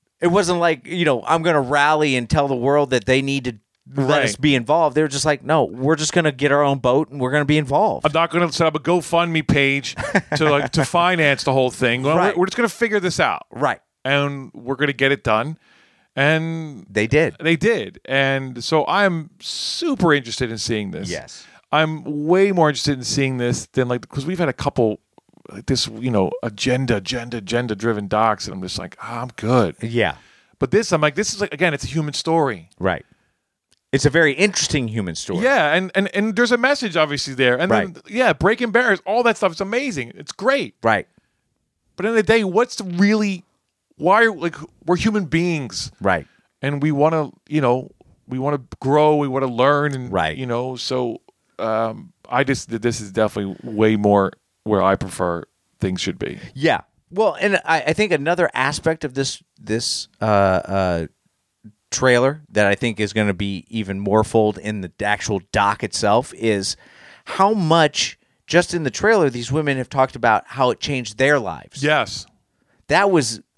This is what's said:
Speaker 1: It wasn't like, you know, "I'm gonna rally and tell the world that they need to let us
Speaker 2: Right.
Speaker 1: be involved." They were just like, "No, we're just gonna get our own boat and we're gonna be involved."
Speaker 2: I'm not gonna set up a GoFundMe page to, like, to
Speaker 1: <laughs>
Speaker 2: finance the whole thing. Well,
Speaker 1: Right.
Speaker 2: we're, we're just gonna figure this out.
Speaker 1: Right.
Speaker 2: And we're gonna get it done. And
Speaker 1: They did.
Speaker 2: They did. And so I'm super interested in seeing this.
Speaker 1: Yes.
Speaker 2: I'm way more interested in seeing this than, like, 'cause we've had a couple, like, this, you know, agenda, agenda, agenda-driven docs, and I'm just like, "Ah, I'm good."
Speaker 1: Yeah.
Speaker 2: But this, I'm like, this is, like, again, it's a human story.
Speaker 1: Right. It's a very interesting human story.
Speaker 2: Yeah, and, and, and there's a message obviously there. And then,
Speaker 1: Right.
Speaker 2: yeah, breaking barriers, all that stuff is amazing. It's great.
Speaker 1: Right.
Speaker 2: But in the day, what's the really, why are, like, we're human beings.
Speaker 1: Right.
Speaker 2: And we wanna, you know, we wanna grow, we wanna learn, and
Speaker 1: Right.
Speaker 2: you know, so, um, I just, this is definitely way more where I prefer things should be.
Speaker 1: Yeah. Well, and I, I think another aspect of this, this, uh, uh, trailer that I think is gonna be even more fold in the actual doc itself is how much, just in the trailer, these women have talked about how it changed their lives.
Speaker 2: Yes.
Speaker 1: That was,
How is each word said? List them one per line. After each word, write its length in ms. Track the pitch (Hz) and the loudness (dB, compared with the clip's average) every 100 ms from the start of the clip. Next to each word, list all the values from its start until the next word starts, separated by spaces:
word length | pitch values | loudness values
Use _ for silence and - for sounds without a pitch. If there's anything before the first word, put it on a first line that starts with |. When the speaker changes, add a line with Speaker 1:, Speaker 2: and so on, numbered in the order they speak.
| _ - | _ -2
Speaker 1:
It 80 | 170 | 2
wasn't 320 | 196 170 175 | 2 2 2
like, 280 | 170 139 - | 0 0 -4
you 180 | 175 156 | 0 2
know, 180 | 123 - | 2 0
"I'm 180 | 165 | 0
gonna 180 | 170 151 | 2 2
rally 540 | 127 143 147 156 151 127 | 2 2 4 4 2 0
and 120 | 117 | 0
tell 200 | 156 139 | 0 0
the 80 | 127 | 0
world 340 | 131 147 135 | 2 2 2
that 160 | 127 113 | 0 2
they 160 | 131 | 0
need 220 | 139 139 123 | 0 -2 -4
to 100 | 107 _ _ 131 135 | -8 _ _ -8 -2
let 280 | 135 151 | 2 2
us 80 | 117 | 2
Speaker 2:
Right. 100 | 101 | 0
Speaker 1:
be 140 | 147 131 | 2 2
involved." 400 | 113 165 156 151 | 2 2 2 2
They 80 | |
were 40 | 156 | 0
just 160 | 139 | 0
like, 200 | 156 143 | -2 -2
"No, 220 | 139 156 117 | 0 2 0
we're 300 | 120 135 151 | 0 0 0
just 180 | 151 | 0
gonna 180 | 180 156 | 0 0
get 200 | 131 139 | 0 2
our 120 | 143 | 4
own 160 | 143 139 | 2 2
boat 320 | 123 135 - | 2 2 0
and 100 | 139 | -4
we're 100 | 127 | 0
gonna 140 | 147 143 | 0 2
be 140 | 151 | 0
involved." 480 | 131 147 208 80 156 | 2 0 0 0 0
Speaker 2:
I'm 40 | |
not 180 | 160 165 | 0 0
gonna 200 | 170 170 | 0 0
set 140 | - 160 | 2 0
up 100 | 151 | 0
a 40 | |
GoFundMe 680 | 135 175 - 170 170 160 - | 0 0 0 0 0 0 2
page 480 | 143 135 139 - - 587 190 - 151 | 2 2 0 -4 -8 -2 -2 -2 0
to, 140 | 156 | 2
like, 220 | 143 131 | 2 0
to 120 | 170 131 | -2 0
Speaker 1:
<laughs> 120 | 170 | 2
Speaker 2:
finance 440 | 175 175 147 135 | 2 2 2 2
the 100 | 139 | 0
whole 160 | 131 127 | 2 0
thing. 320 | - 120 123 | 0 0 0
Well, 160 | 135 170 | 2 2
Speaker 1:
Right. 180 | 160 175 | 2 0
Speaker 2:
we're, 40 | |
we're 40 | 185 | -2
just 100 | - | 0
gonna 100 | 233 | -2
figure 300 | - 226 208 | -2 -2 0
this 200 | 180 180 | -2 0
out. 260 | 135 85 - | 0 -2 -8
Speaker 1:
Right. 280 | 120 135 98 _ _ | -4 -2 -2 _ _
Speaker 2:
And 460 | 131 143 143 139 135 - | -2 0 -2 -6 -14 -12
we're 200 | 120 131 | -8 -4
gonna 160 | 143 | -2
get 180 | 127 135 | 0 0
it 120 | 139 | 0
done. 360 | 120 107 139 160 _ _ _ _ _ 135 | 0 0 0 -8 _ _ _ _ _ -2
And 720 | 143 160 165 165 156 117 - | 0 0 -2 -6 -8 -14 -6
Speaker 1:
They 160 | 101 113 | -2 2
did. 300 | 151 165 - | 2 2 -2
Speaker 2:
They 160 | 156 160 | -2 0
did. 440 | 214 196 95 - - | 0 -2 -4 -12 -4
And 580 | 135 135 135 131 123 | 0 0 -2 -6 -10
so 220 | - 160 - | -2 0 0
I'm 420 | 190 196 165 151 _ | 0 0 -2 -8 _
super 720 | - - - - 339 254 170 143 | -12 -10 -8 -4 -4 0 2 2
interested 360 | 117 - 120 | 0 -6 -6
in 60 | 113 | -4
seeing 320 | - 107 98 | -4 -4 -4
this. 200 | 78 92 | -6 -8
Speaker 1:
Yes. 340 | 78 - - - - _ | -8 -10 -20 -20 -20 _
Speaker 2:
I'm 540 | 147 156 156 143 147 151 | 0 0 -2 -8 -4 2
way 260 | 185 202 | 4 4
more 180 | 180 151 | 4 2
interested 280 | 131 147 131 | 2 -2 -2
in 60 | |
seeing 340 | 117 143 135 127 | -2 -2 0 0
this 300 | 120 120 - | -2 -2 -4
than, 140 | 131 123 | -2 0
like, 200 | 123 - | -2 -6
'cause 160 | 139 147 | -8 -6
we've 140 | 180 | -2
had 100 | 156 | -2
a 40 | |
couple, 460 | - 143 - 110 101 _ _ _ _ - | -2 -2 0 0 -2 _ _ _ _ -20
like, 160 | - - | -10 -4
this, 200 | 127 - | -4 -4
you 220 | 110 127 | -6 0
know, 220 | 107 92 - | 2 0 -2
agenda, 540 | 117 104 131 127 127 104 | -8 -6 -2 0 0 -2
agenda, 420 | 92 123 117 117 | -4 -8 -8 -10
agenda-driven 720 | 95 120 123 98 117 104 98 | -4 -2 -2 -2 -2 -2 0
docs, 400 | 107 113 104 104 | 2 2 0 -6
and 80 | 95 | -10
I'm 60 | |
just 160 | 92 - | -8 -10
like, 160 | 87 - | -12 -14
"Ah, 220 | - 117 | -12 -10
I'm 80 | 123 - | -10 -6
good." 400 | 110 123 143 - | 2 2 2 -2
Speaker 1:
Yeah. 340 | 117 117 90 71 _ _ _ - | -4 0 0 -2 _ _ _ -6
Speaker 2:
But 140 | 131 | 0
this, 200 | 208 220 | 0 0
I'm 100 | 160 | 0
like, 120 | 151 | 0
this 200 | 147 208 196 | -2 -4 -4
is, 40 | |
like, 120 | 202 | -6
again, 220 | 147 175 143 | -2 -2 -2
it's 80 | |
a 40 | - | -4
human 260 | 156 147 - | -4 -4 -4
story. 540 | 165 165 135 92 82 - | -2 0 0 -4 -12 -4
Speaker 1:
Right. 260 | 92 80 - _ _ _ _ _ _ _ _ | -2 -2 -8 _ _ _ _ _ _ _ _
It's 140 | 139 147 | 0 2
a 40 | |
very 240 | 156 156 | 4 2
interesting 540 | 135 202 175 - 151 113 | 2 0 0 -2 -2 -2
human 260 | 113 90 | -4 -4
story. 300 | 82 - 180 | -6 -4 -2
Speaker 2:
Yeah, 300 | 247 269 151 170 | 2 2 2 0
and, 160 | 190 | 0
and, 160 | 190 202 202 | -2 -2 -2
and 200 | 220 196 | -2 0
there's 160 | 240 | 2
a 60 | 240 | 2
message 400 | 262 285 214 160 | 0 0 -2 0
obviously 380 | 151 143 139 131 | 0 -2 -4 2
there. 240 | 127 127 | 2 4
And 120 | 185 | 2
then, 220 | 151 185 | 0 0
Speaker 1:
Right. 40 | - - | -8 -6
Speaker 2:
yeah, 240 | 220 240 | 0 0
breaking 380 | 147 185 220 240 | 2 2 0 0
barriers, 300 | 226 247 185 190 | 2 2 0 0
all 160 | 226 | 0
that 140 | 233 214 | 2 2
stuff 140 | 190 | 0
is 100 | 160 | -2
amazing. 520 | 196 240 277 147 120 - | -4 -4 -4 -6 -8 -12
It's 160 | 151 | -16
great. 440 | - 220 277 156 - | -6 0 0 -2 -2
Speaker 1:
Right. 260 | 113 101 - _ _ _ _ _ _ _ _ - | 0 0 -2 _ _ _ _ _ _ _ _ -6
Speaker 2:
But 120 | 208 | -2
in 80 | 226 | 0
the 80 | |
day, 200 | 185 226 | 4 2
what's 320 | 190 190 247 - | 2 0 0 -4
the 60 | 190 | -4
really, 580 | 175 202 214 208 180 - _ _ _ _ - | 2 4 4 0 -4 -10 _ _ _ _ -2
why 260 | 160 214 226 | 2 4 4
are, 60 | 165 | 2
like, 200 | 170 - 156 _ 160 | -6 -6 -16 _ -2
we're 120 | 180 | 0
human 280 | 220 208 151 | 2 0 0
beings. 640 | 160 175 156 120 - - - | 0 0 -2 -4 -10 -12 -4
Speaker 1:
Right. 260 | 98 85 69 _ _ _ | 0 0 -2 _ _ _
Speaker 2:
And 200 | 143 143 | -6 -2
we 80 | 156 | 0
wanna, 400 | 143 156 160 143 - - | 2 2 2 -4 -10 -4
you 120 | 151 | 0
know, 280 | 127 127 - _ _ _ - | 2 0 -4 _ _ _ -10
we 120 | 127 | -6
wanna 220 | 139 143 120 - | -4 -4 -8 -6
grow, 360 | 135 151 151 151 | 0 4 4 2
we 100 | 139 | 0
wanna 200 | 135 131 | -2 -2
learn, 460 | 117 135 147 147 135 | 2 2 2 0 -4
and 160 | 123 | -4
Speaker 1:
Right. 240 | 95 80 80 | -2 -2 -4
Speaker 2:
you 80 | 127 | -4
know, 300 | 117 127 123 | -4 -6 -8
so, 460 | - 127 120 107 _ _ _ - | -4 -2 -4 -6 _ _ _ -6
um, 540 | 110 110 113 110 - _ - | -2 0 -2 -6 -16 _ -4
I 140 | 123 | -2
just, 260 | 139 127 - | 0 -2 -4
this 300 | 113 117 113 | -2 -2 -2
is 120 | 104 | -4
definitely 440 | 104 107 107 98 - | 0 0 -2 -6 -8
way 320 | 120 107 110 107 | -6 2 2 4
more 380 | 104 101 95 - _ _ 107 | 4 4 2 -4 _ _ -2
where 180 | 101 | 2
I 120 | 95 98 | 4 2
prefer 480 | 95 - 90 85 - _ _ - | -2 -2 -2 -2 -8 _ _ -6
things 220 | 95 92 | -4 -2
should 180 | 98 - | -4 -6
be. 200 | - - - | -8 -10 -14
Speaker 1:
Yeah. 280 | 131 151 110 - _ _ | -2 0 0 -4 _ _
Well, 280 | 180 214 147 | -2 0 0
and 160 | 202 190 - | 0 0 0
I, 160 | 160 147 | 0 0
I 60 | |
think 180 | 160 214 | 0 0
another 380 | 151 147 175 175 | 0 0 2 0
aspect 520 | 120 135 143 165 160 139 | 0 -2 -2 -2 -2 -4
of 80 | |
this, 280 | 131 131 - _ _ | -4 -4 -6 _ _
this, 500 | 110 113 - - - - | -4 -4 -4 -6 -10 -4
uh, 40 | 110 | 2
uh, 800 | 101 98 92 - 98 92 85 80 _ _ _ _ _ 107 _ - | 4 4 2 0 0 0 0 -4 _ _ _ _ _ -20 _ -10
trailer 520 | - 131 120 131 151 - | 0 4 6 4 0 -4
that 180 | 104 101 | 2 2
I 80 | 101 | 2
think 240 | 117 104 | -2 -2
is 140 | 101 | -2
gonna 200 | 110 104 | 0 0
be 320 | 92 101 95 - | 0 -4 -6 -8
even 300 | 113 98 98 | -8 -6 -4
more 240 | 101 107 | 2 2
fold 340 | 110 113 107 98 | 4 2 2 0
in 240 | 101 107 | -6 -6
the 100 | 95 - | -8 -4
actual 380 | 101 104 - 98 - | -2 -2 -2 -4 -2
doc 320 | 107 101 104 | 0 0 0
itself 500 | 110 - 104 113 139 - | -6 -2 2 2 0 -4
is 400 | 113 101 95 - - - - - - | -2 -2 -4 -8 -14 -20 -20 -20 -8
how 280 | - 196 | 0 2
much, 640 | 220 156 165 151 - - - _ _ - | 2 2 4 4 0 -6 -8 _ _ -2
just 280 | 170 175 | 0 0
in 100 | 170 | -2
the 80 | 139 | -4
trailer, 380 | - 208 214 143 | 0 2 4 2
these 220 | 120 117 | -2 -4
women 260 | 151 147 131 | -2 -2 -2
have 120 | 123 | -2
talked 260 | 139 131 123 | 0 0 0
about 280 | 117 104 - | 2 2 0
how 220 | 135 127 | 0 0
it 100 | - | 0
changed 380 | - 131 107 107 | -4 -6 -6 0
their 220 | 135 143 | 2 2
lives. 420 | 98 73 - - | 0 -10 -14 -4
Speaker 2:
Yes. 420 | 147 151 104 - - _ _ _ _ _ - | 0 0 -2 -8 -16 _ _ _ _ _ 0
Speaker 1:
That 220 | 165 202 | 2 4
was, 300 | 170 113 113 - | 2 0 -6 -14